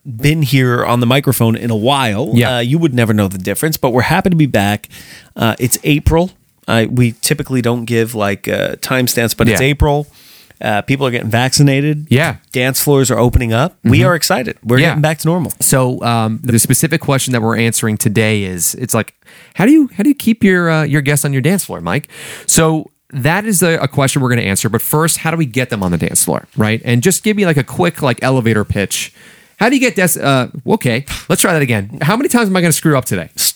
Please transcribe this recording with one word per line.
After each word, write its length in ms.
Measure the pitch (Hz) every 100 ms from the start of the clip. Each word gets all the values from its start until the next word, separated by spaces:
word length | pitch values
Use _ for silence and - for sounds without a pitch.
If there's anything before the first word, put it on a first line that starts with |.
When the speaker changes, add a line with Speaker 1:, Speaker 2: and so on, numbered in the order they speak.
Speaker 1:
been 380 | 139 110 147 160
here 420 | 131 135 127 120
on 140 | - 120
the 80 | 120
microphone 480 | 135 139 123 117
in 160 | 113 117
a 60 | 110
while. 560 | 117 139 120 101 165
Speaker 2:
Yeah. 220 | 120 117 123
Speaker 1:
Uh, 20 |
you 180 | 120 160
would 160 | 165
never 220 | 123 110
know 140 | 107 98
the 100 | 95
difference, 380 | 95 98 160 156
but 140 | 131
we're 120 | 123
happy 280 | 110 170 196
to 60 | 165
be 100 | 143
back. 420 | 101 101 104 - - - - - -
Uh, 180 | 117 -
it's 180 | 123 -
April. 480 | 151 147 - 165 185 _ _ _ -
Uh, 200 | 113 110
we 220 | 123 120 113
typically 420 | - 147 135 131
don't 220 | 117 120
give, 320 | 117 117 113 113
like, 320 | 101 98 -
uh, 260 | 98 - -
timestamps, 600 | - 131 123 - 117 -
but 120 | 117
it's 120 | 95
Speaker 2:
Yeah. 80 | 135
Speaker 1:
April. 400 | 143 151 147 147 - - - - -
Uh, 220 | 113 104
people 240 | 117 135 135
are 60 |
getting 180 | 120 113
vaccinated. 800 | 117 127 - 143 135 147 151 151
Speaker 2:
Yeah. 280 | 120 160 - -
Speaker 1:
Dance 320 | 131 127 127
floors 300 | 147 139 127
are 60 | 110
opening 340 | 120 120 117
up. 260 | 113 165 _
We 140 | 113 147
Speaker 2:
Mm-hmm. 80 | 180
Speaker 1:
are 60 | 165
excited. 420 | - 202 233 -
We're 160 | 107 127
Speaker 2:
Yeah. 80 | 165
Speaker 1:
getting 140 | 151
back 160 | 156 160
to 80 | 156
normal. 240 | 180 135 -
Speaker 2:
So, 420 | - 135 127 127
um, 380 | 117 117 110 110
the 160 | 127 110
specific 420 | - 127 165 160
question 320 | - 135 -
that 100 | 123
we're 140 | 110 113
answering 400 | 117 - 113 104
today 460 | 110 101 110 107
is, 320 | 95 90 -
it's 180 | - 120
like, 220 | 110 - _ _ - -
how 120 | - 214
do 40 |
you, 180 | 311 262 -
how 60 |
do 60 | 269
you 80 | 277
keep 260 | 226 226
your, 260 | 196 180 170
uh, 140 | 156
your 180 | 151 147
guests 240 | 143 147
on 80 | 147
your 100 | 135
dance 220 | 135 190
floor, 160 | - 87
Mike? 280 | 87 123 - - - - -
So 440 | - 160 160 - _ _
that 340 | 143 135 185 220
is 160 | 180
a, 160 | 175 165
a 80 | 139
question 340 | - 135 147
we're 100 | 127
gonna 120 | 120
answer. 260 | 98 98 110
But 140 | 110
first, 360 | - 151 165 -
how 120 | 165
do 60 | 165
we 100 | 139
get 240 | 120 123
them 140 | 110
on 80 | 92
the 40 | 85
dance 280 | 82 -
floor, 240 | - 64 - -
right? 260 | 107 113
And 200 | 123 120
just 180 | 175 -
give 140 | 214 208
me, 100 | 180
like, 100 | 139
a 60 |
quick, 380 | - - 175 -
like, 160 | 139 117
elevator 440 | 131 131 113 107
pitch. 500 | 98 104 95 - - _ - - _ -
How 80 | 220
do 80 | 269
you 40 |
get 140 | 247
des-, 260 | 196 180 -
uh, 280 | 139 135 - 143 -
okay, 380 | - 127 117 - - -
let's 120 | 185
try 120 | 208
that 100 | 160
again. 360 | 135 107 101 135
How 140 | 151 226
many 120 | 311
times 200 | 240 208
am 80 | 185
I 40 |
gonna 120 | 170
screw 260 | 143 160 139
up 60 |
today? 260 | - 90 82 -
Speaker 1:
S-, 180 | -